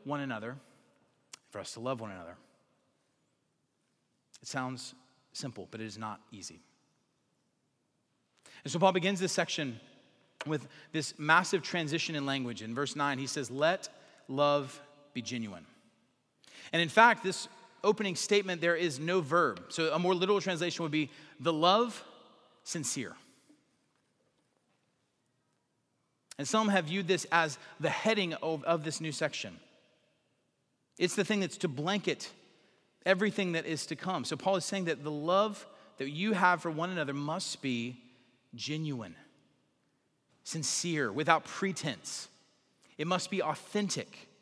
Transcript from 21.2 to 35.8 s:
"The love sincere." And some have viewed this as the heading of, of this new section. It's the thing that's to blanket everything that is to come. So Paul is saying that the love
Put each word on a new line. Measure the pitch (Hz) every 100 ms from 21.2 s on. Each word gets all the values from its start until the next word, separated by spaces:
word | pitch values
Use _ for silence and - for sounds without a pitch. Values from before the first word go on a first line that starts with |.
| - -
"The | 143
love | 156 165 202 240 208 - - - - _ _
sincere." | - 175 135 - 104 - - - _ - _ _ _ _ _ _ _ _ _ _ _ _ _ _ _ _ _ _ _ _ _ _ _ _ _ _ _ -
And | 143
some | 220 220
have | 196 156
viewed | 185 175
this | 185 -
as | 170 160 139 - -
the | 151
heading | 143 214 220 185
of, | 156 160 160
of | 139 170
this | 151 -
new | 160
section. | 143 151 - 104 82 - _ _ _ _ _ _ _ _ _ _ _ _ -
It's | 180 -
the |
thing | 185 214
that's | 185 -
to | 180
blanket | 131 151 208 - 143 - - - _ _ _ _ _ -
everything | 190 208 208 190
that | 165 156
is | 160 -
to | 156
come. | 180 185
So | 120 143
Paul | 185 190
is | -
saying | 196 175
that | 151
the | 143
love | 151 156 185 214 202 - -